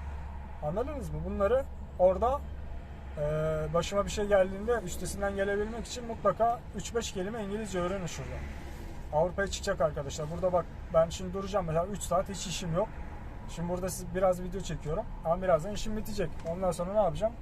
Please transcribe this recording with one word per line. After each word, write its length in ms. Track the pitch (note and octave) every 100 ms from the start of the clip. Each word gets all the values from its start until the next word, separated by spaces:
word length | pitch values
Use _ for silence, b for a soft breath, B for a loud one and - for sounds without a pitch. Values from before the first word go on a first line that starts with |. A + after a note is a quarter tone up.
| - - - - - -
Anladınız 460 | D3+ F#3 C#4 C#4+ F3
mı? 100 | D3+ E3+
Bunları 400 | G3+ G3+ B3+ C4+ - - -
orada, 400 | F#3 F#3+ A3+ C#4+ - - - - - - - -
e, 60 | D3 D#3 D#3 D#3 D#3
başıma 320 | E3 E3 G3+ F#3+
bir 60 |
şey 140 | G#3+ G#3
geldiğinde 540 | G3+ F#3 G3 G#3+ A#3+
üstesinden 520 | F3+ - F3 G3 G3+ G3
gelebilmek 520 | G3 G3+ G#3+ A3+ -
için 200 | B3 A#3+
mutlaka 520 | A3 G#3 - A#3 A#3 - G#3
üç 200 | - A#3
beş 160 | -
kelime 320 | G3 F#3 A#3
İngilizce 360 | G3+ G#3 G#3+ F#3
öğrenin 260 | F3 G3 E3
şurada. 300 | - B2 B2+ C#3+ - - - - - -
Avrupa'ya 340 | D3 F3 E3 G3
çıkacak 340 | - - F3
arkadaşlar. 500 | E3 D3 C#3 - D3+
Burada 220 | E3+ F#3
bak 120 | F3 E3 - -
ben 160 | E3 E3+
şimdi 240 | - F3+
duracağım. 320 | F#3+ G3 G3 E3+
Mesela 200 | D#3 F#3
üç 160 | G3
saat 280 | - F3 G3
hiç 180 | G3 G3
işim 260 | D#3 F3
yok. 140 | D#3+ G#3 - - - - - -
Şimdi 200 | - E3+
burada 200 | F3+ F3+
siz, 260 | F3 F3+ F3+
biraz 260 | F#3+ F3
video 200 | F3+ F#3+
çekiyorum. 440 | - D#3 D3+ E3+ A3+ - D#3+
Ama 160 | F3
birazdan 300 | F#3 D#3+ F3+
işim 260 | G#3 A3 G#3+
bitecek. 320 | G#3+ G#3 E3 - E3
Ondan 200 | F3 F#3+
sonra 220 | E3+ F3
ne 60 | G#3
yapacağım? 340 | F#3+ D3+ G#3+ A#3